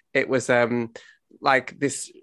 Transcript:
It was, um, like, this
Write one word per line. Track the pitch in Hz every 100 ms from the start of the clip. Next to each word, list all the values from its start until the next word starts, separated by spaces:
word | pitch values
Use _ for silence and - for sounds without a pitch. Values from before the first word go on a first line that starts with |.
| _
It | 139 -
was, | 131 -
um, | 123 117 120 117 - - _ _ -
like, | 139 131 127 -
this | 143 - - -